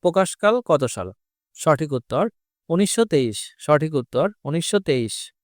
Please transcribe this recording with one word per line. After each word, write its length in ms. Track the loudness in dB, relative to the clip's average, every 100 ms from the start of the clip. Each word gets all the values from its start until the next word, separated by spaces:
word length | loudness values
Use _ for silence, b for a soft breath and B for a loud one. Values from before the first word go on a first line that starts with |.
প্রকাশকাল 600 | 2 2 -2 0 2 2
কত 220 | 2 0
সাল? 280 | 0 -4 -10 -12 _ _ _
সঠিক 380 | -4 0 2 0
উত্তর 380 | -4 _ -2 -2 _ _ _ _
উনিশশো 360 | 0 0 0 2
তেইশ। 500 | 2 0 -4 -14 _
সঠিক 340 | 0 2 2
উত্তর 380 | -4 -2 -2 -2 -4
উনিশশো 360 | -6 -4 -2 -2
তেইশ। 540 | 0 -2 -2 -8 -14 _